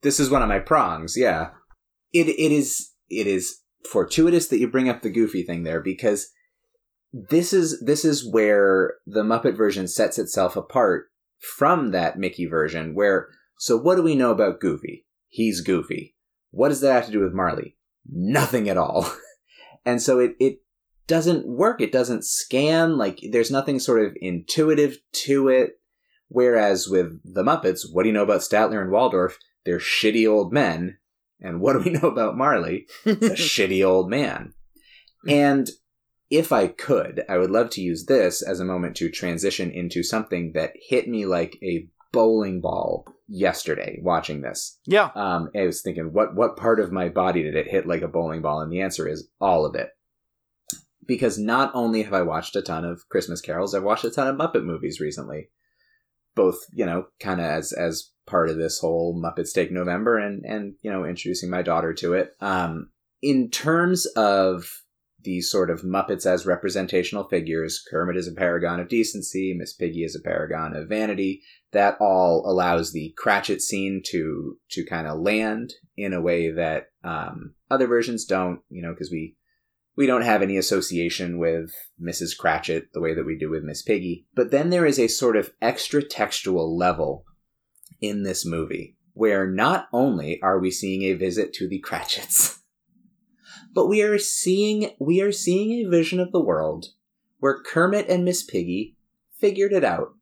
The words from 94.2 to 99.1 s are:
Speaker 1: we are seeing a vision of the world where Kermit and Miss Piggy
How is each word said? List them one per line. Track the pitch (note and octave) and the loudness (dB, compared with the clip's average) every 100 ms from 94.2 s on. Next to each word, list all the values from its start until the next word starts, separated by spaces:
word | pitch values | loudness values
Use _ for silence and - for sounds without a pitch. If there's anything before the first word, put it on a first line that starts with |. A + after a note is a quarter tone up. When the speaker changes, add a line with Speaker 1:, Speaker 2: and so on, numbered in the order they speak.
| - - F3+ F#3 G#3 G#3+ G#3+ - | -2 -4 0 2 2 0 -2 -4
Speaker 1:
we | C#3 F3 | 0 2
are | G3 | 2
seeing | G3+ - F3+ G#3+ A#3+ G#3 | 0 0 0 0 -2 2
a | |
vision | F3 E3 F3+ | 2 2 0
of | F3+ | 0
the | F3+ | 0
world | B2+ D#2+ D#2 D#2+ - _ _ _ _ _ | 2 0 0 -4 -10 _ _ _ _ _
where | C3+ C3+ | 0 0
Kermit | - D#3+ F3+ G3+ - | -2 0 2 2 0
and | F3+ | 0
Miss | F3+ F3 | 2 -2
Piggy | - G3 F3 F#2+ G#2+ _ _ | -2 -4 -2 -4 -6 _ _